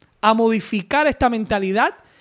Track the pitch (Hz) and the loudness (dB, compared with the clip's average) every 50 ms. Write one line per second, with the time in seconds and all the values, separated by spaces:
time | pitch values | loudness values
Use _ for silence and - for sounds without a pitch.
0 | _ _ _ _ - 214 220 226 233 226 226 220 - - - 208 180 - - 285 | _ _ _ _ 0 2 2 4 2 2 2 0 -2 -4 -4 -6 -4 -2 0 0
1 | 302 302 - - 269 247 240 220 220 175 220 202 196 190 190 214 262 339 - - | 2 0 0 0 0 0 0 -2 -4 -4 -4 -2 -2 -2 0 0 0 -2 -2 -6
2 | _ _ _ _ | _ _ _ _